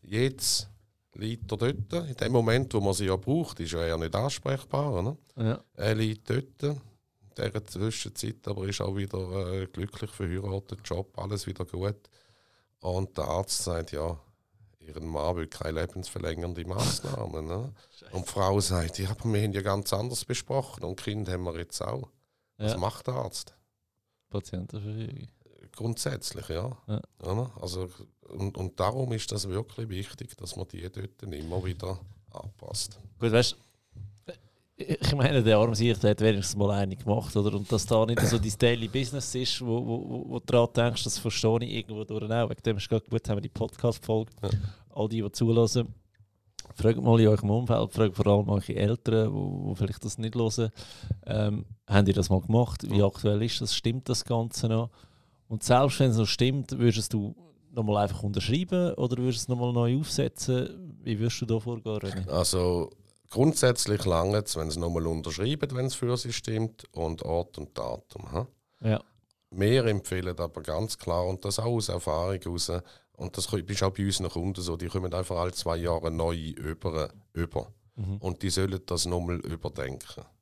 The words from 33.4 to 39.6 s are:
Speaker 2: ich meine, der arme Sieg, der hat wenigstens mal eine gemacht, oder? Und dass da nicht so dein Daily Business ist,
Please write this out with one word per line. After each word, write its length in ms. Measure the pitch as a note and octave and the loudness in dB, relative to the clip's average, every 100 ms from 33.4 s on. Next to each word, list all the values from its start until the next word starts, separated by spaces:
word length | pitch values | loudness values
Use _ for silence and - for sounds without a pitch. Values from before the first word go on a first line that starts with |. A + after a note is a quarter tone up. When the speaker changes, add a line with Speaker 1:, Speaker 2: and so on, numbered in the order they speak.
| A#2+ - _ _ _ - - - - - - _ _ _ | 4 0 _ _ _ -18 -18 -18 -18 -18 -18 _ _ _
Speaker 2:
ich 380 | G3 E3+ C3+ | -4 -2 0
meine, 280 | C#3+ C3 C#3+ | 4 4 6
der 160 | A2 G#2+ | 6 8
arme 160 | A#2 A2 | 6 4
Sieg, 240 | A#2 G#2+ | 4 4
der 100 | A2+ | 4
hat 100 | G#2 | 6
wenigstens 360 | A2 G2+ F#2+ G2+ | 4 4 0 2
mal 140 | G2+ | 2
eine 240 | G2+ G2 F#2+ | 2 0 -2
gemacht, 400 | - G2+ - G#2+ | 0 0 2 0
oder? 200 | G#2 G2+ | 2 0
Und 140 | G2 | 0
dass 160 | A2 F2 | 0 4
da 180 | A2+ | 4
nicht 160 | A2 A#2 | 4 4
so 160 | G#2+ A2+ | 4 4
dein 140 | G#2+ G#2 | 0 4
Daily 300 | A#2+ A#2+ A2+ | 4 4 0
Business 460 | B2 B2 C#3 - | -2 -2 -4 -6
ist, 260 | B2+ B2+ - | -4 -2 -2